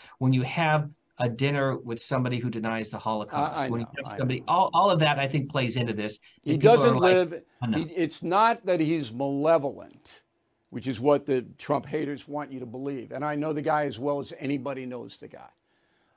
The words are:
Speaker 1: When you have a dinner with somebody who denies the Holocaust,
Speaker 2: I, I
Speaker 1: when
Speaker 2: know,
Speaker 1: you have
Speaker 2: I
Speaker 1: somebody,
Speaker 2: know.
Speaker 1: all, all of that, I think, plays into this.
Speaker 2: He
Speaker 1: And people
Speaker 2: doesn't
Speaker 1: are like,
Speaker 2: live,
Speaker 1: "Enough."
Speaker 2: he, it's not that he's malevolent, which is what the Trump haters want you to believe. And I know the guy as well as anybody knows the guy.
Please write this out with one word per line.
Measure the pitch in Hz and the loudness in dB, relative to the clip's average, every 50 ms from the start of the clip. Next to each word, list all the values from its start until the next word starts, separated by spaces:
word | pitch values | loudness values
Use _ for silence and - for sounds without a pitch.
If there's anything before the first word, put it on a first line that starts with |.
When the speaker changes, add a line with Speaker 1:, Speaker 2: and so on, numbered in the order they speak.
| - - - - | -20 -20 -8 -2
Speaker 1:
When | 131 131 131 | 2 2 4
you | 127 | 2
have | 127 127 - 170 165 156 151 151 151 147 - _ _ _ _ - | 2 0 -2 0 2 4 4 2 2 -2 -8 _ _ _ _ -4
a | 123 123 | -4 -2
dinner | 113 120 135 143 143 143 139 135 127 131 | -2 0 0 0 0 0 0 0 -2 -4
with | 131 120 117 117 - | -6 -8 -4 -2 -2
somebody | - 143 127 127 123 123 117 | 0 0 0 0 0 -2 -2
who | 120 123 | -2 -4
denies | 110 113 107 113 113 113 110 - | -4 -4 -4 -4 -4 -4 -4 -6
the | 113 101 | -6 -6
Holocaust, | - 113 110 107 104 - - 147 143 156 160 160 | -4 -2 -2 -2 -4 -4 -2 -2 -2 -2 -2 -4
Speaker 2:
I, | 135 127 | -2 -2
I | |
Speaker 1:
when | 117 117 | -2 -4
Speaker 2:
know, | 120 - | -4 -6
Speaker 1:
you | - 139 135 | -10 -8 -8
have | 131 - | -6 -4
Speaker 2:
I | - | -2
Speaker 1:
somebody, | 131 123 127 - | -2 -2 -2 -4
Speaker 2:
know. | - - | 0 0
Speaker 1:
all, | 165 180 190 - - | 2 4 4 4 4
all | 165 196 202 | 4 4 4
of | 180 156 | 4 4
that, | 156 147 143 135 | 4 2 2 2
I | 139 135 | 0 0
think, | 143 147 135 - | 0 -2 -2 0
plays | - 139 127 117 - 127 | 0 0 0 2 0 0
into | 117 113 104 | 0 -2 -2
this. | 104 104 107 - - - - _ _ | -4 -2 -2 -2 -4 -4 -14 _ _
Speaker 2:
He | - 147 | -2 0
Speaker 1:
And | 156 147 | 0 6
people | 139 214 240 | 8 8 8
Speaker 2:
doesn't | 233 269 240 | 8 8 6
Speaker 1:
are | 220 - | 4 6
like, | - 185 185 | 4 6 6
Speaker 2:
live, | 185 180 160 170 - - _ _ - 120 | 6 4 2 -2 -12 -14 _ _ -8 -4
Speaker 1:
"Enough." | 117 208 165 | -2 -2 -2
Speaker 2:
he, | 165 156 - | -2 -4 -2
it's | 185 165 147 - - | -2 -2 -2 -4 -6
not | 175 165 180 202 220 233 233 233 - | -6 0 2 4 4 4 2 0 0
that | 190 180 165 | -2 0 2
he's | 160 147 165 160 143 110 113 | 2 0 0 -2 -2 -6 -6
malevolent, | 120 139 139 139 139 147 156 165 160 139 139 104 92 87 - - - _ - - - _ _ _ _ _ _ _ _ _ _ | -4 -4 -2 -2 0 4 4 4 4 4 0 -6 -6 -14 -18 -20 -20 _ -20 -20 -20 _ _ _ _ _ _ _ _ _ _
which | - 98 98 131 | -12 -8 -6 -6
is | 123 101 | -6 0
what | 120 147 143 143 143 | 4 4 4 4 2
the | - 135 127 113 107 - - | 0 -2 -2 -2 -4 -16 -16
Trump | - - 147 135 117 | -4 -2 -2 -2 -2
haters | 139 156 156 147 139 147 123 - 147 | -4 -4 -4 -4 -4 -6 -10 -10 -10
want | 143 147 147 131 | -10 -10 -10 -8
you | 135 131 | -10 -12
to | 127 | -12
believe. | 120 110 131 135 143 139 131 113 - 123 | -10 -10 -10 -8 -8 -8 -8 -10 -10 -8
And | 131 143 | -6 -4
I | 151 151 | -4 -4
know | 147 147 156 151 | -2 -2 -2 -2
the | 151 | -2
guy | 143 156 151 151 147 | 0 0 0 0 0
as | 143 117 113 | -2 -4 -4
well | 127 143 143 143 | -4 -4 -4 -4
as | 135 - - - | -6 -10 -12 -10
anybody | 151 135 143 135 123 139 135 135 131 | -6 -4 -4 -4 -4 -6 -8 -8 -10
knows | 127 123 120 117 113 - - | -10 -10 -12 -12 -14 -16 -18
the | - 113 | -20 -20
guy. | - - - - _ _ _ _ _ _ _ _ _ _ _ _ _ | -20 -20 -20 -20 _ _ _ _ _ _ _ _ _ _ _ _ _